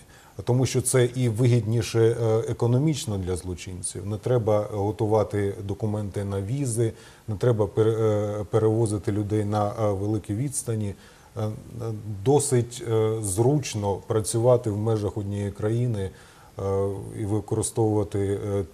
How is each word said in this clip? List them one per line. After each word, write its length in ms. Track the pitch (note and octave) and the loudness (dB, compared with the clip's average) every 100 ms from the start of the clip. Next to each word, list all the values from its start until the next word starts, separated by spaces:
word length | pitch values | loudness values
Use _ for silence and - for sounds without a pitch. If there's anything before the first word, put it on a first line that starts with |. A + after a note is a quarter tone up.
| - - - - | -18 -20 -20 -8
Тому 220 | G2 B2 B2+ | 0 2 2
що 160 | B2+ | 0
це 220 | - C3+ | 2 4
і 240 | A#2+ B2+ B2 | 2 2 0
вигідніше, 720 | G#2+ B2+ A#2+ G#2 A#2 G#2+ A#2 | 2 4 4 2 0 0 4
е, 380 | A2+ A#2 A#2 A2 A2 | 4 4 2 2 0
економічно 680 | A#2+ A#2+ B2 D#3 C3+ - G2+ | 0 2 4 2 0 -4 -4
для 180 | F2+ F2+ | -2 -4
злочинців. 680 | F#2 F2 - F2+ - G2+ G2 | -4 -8 -10 -10 -8 -8 -6
Не 100 | G#2 | -4
треба 520 | A#2 B2 G#2+ G#2+ G#2 | 0 2 4 2 0
готувати 840 | G#2+ G2+ G#2+ G#2+ A2 G2+ G2+ G2+ G2 | -2 -2 0 2 2 2 0 -2 -2
документи 600 | G2+ F#2+ A2 G#2 G#2 G#2 | -6 -4 -2 -2 -4 -6
на 180 | G2 G2 | -4 -4
візи, 500 | G2 C#3 C#3 A2+ A2+ G#2+ - - - | -4 -4 -2 0 0 -2 -14 -14 -8
не 80 | G#2 | 0
треба 300 | B2 A2 G2+ | 2 2 2
пере-, 300 | - A2 A2 A2 G#2 G#2 G#2 | 2 2 4 2 2 0 -4
е, 40 | G#2 | 0
перевозити 640 | A2 A2 A2 A2+ G#2 - | 2 4 4 2 0 -2
людей 320 | G#2 G#2 G#2+ | -2 0 0
на, 240 | G2+ G#2 G#2 | 0 0 0
е, 240 | G#2+ G#2+ | 0 0
великі 420 | G2 G#2 G#2+ - | 0 0 -2 -2
відстані. 600 | G#2 C#3+ - - A2+ G#2 F#2+ - - - A2 | -4 -4 -4 -4 -4 -4 -8 -16 -20 -14 -6
Е, 40 | |
е, 100 | A2 A2 - A#2 A2+ G#2 G#2 G2 | -6 -6 -12 -10 -8 -8 -8 -2
досить, 600 | G2 C#3+ C#3 B2 A#2 - A#2 | 4 4 4 2 0 -4 -2
е, 220 | A2+ A2 A2 | 2 2 0
зручно 720 | G#2 F#2+ A#2+ D3 B2+ A2 G2+ F#2+ - | -2 2 4 2 0 -2 -2 -2 -2
працювати 640 | A2 G#2+ A#2 A#2+ A#2+ A#2 | -2 0 2 4 4 2
в 60 | G2+ | -2
межах 400 | A2 A2 G2+ - | 0 0 -2 -4
однієї 340 | G2 G2+ G2+ | -6 -4 -6
країни, 600 | G2 G#2+ A#2 B2 G#2+ F#2+ - - - - - | -4 -2 0 0 -2 -6 -8 -20 -20 -18 -8
е, 40 | G2 G2 G2 G2 A2+ A2 | -2 0 -2 -4 -10 -8
і 40 | |
використовувати, 920 | G2+ G#2+ - A2 G2+ - A2 G#2+ G2 G2+ | -4 -2 -2 -2 -2 0 2 2 0 -2
е, 460 | G2 G2+ G#2 G2+ F#2+ | -2 -2 -2 -2 -4